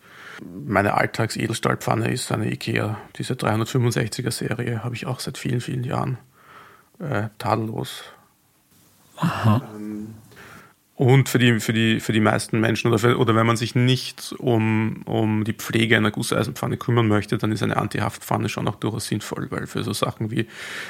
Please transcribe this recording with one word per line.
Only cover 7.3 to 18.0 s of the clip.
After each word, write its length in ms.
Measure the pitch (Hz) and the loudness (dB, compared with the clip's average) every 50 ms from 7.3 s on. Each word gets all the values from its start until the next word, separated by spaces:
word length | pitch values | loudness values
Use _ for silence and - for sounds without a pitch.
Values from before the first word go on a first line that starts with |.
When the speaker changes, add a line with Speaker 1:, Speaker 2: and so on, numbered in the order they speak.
| - | -8
Speaker 1:
tadellos. 640 | - - 104 110 113 110 110 110 - 131 - - - - - - - _ _ _ _ _ _ _ _ _ _ _ _ _ _ _ _ _ _ - | -6 -2 -2 -2 -2 -2 -4 -6 -6 -8 -8 -10 -14 -16 -20 -20 -20 _ _ _ _ _ _ _ _ _ _ _ _ _ _ _ _ _ _ -8
Speaker 2:
Aha. 440 | - 160 170 - 98 104 110 107 131 - - 107 | -4 -2 -2 0 2 2 2 2 2 0 -6 -12
Speaker 1:
Ähm, 400 | 104 104 107 107 104 107 107 110 110 - - - - - - - - - - _ _ _ _ _ | -12 -10 -8 -8 -8 -10 -12 -14 -16 -20 -20 -20 -20 -20 -20 -20 -20 -20 -20 _ _ _ _ _
und 340 | - 139 120 131 135 123 - | 2 6 8 8 8 6 6
für 80 | - | 4
die, 220 | 127 123 123 117 107 | 4 6 6 4 4
für 140 | - - 113 | 2 0 2
die, 260 | 113 113 110 110 110 | 2 4 2 2 2
für 120 | - - | 2 4
die 80 | 107 110 | 4 6
meisten 400 | 110 107 - - - - - 110 | 6 6 4 2 0 0 0 2
Menschen 280 | 110 117 113 - - | 2 2 2 2 2
oder 100 | 120 120 | 2 4
für, 200 | 104 117 120 123 - | 4 4 4 4 4
oder 160 | 127 113 110 | 4 4 4
wenn 100 | 113 113 | 4 4
man 100 | 117 117 | 4 2
sich 180 | 110 120 110 - | 2 0 0 2
nicht 580 | 127 123 127 127 127 - - - - - - - - | 4 4 4 4 2 0 -6 -10 -12 -12 -12 -10 -4
um, 640 | - 131 117 110 110 110 110 110 110 110 - - - | 0 2 2 4 4 4 2 2 2 0 -2 -6 -6
um 380 | - - 113 110 107 107 107 107 | -2 0 0 2 2 2 0 0
die 100 | 113 110 | -2 -4
Pflege 420 | - - - - 113 113 110 113 | -6 -4 0 2 2 4 4 4
einer 140 | 110 107 107 | 4 4 2
Gusseisenpfanne 680 | - - 117 - - 110 110 117 113 - - 120 - | 2 0 -2 0 0 0 0 -2 -4 -4 -4 -4 -4
kümmern 300 | - - - 117 120 117 | -4 0 0 2 4 4
möchte, 300 | 107 104 104 98 - 123 | 4 2 2 0 0 -4
dann 140 | 107 - 107 | -2 -2 -2
ist 100 | 107 101 | -2 -2
eine 160 | 113 107 107 | -2 -2 0
Antihaftpfanne 720 | 117 107 101 - 104 | 0 0 -2 -2 -2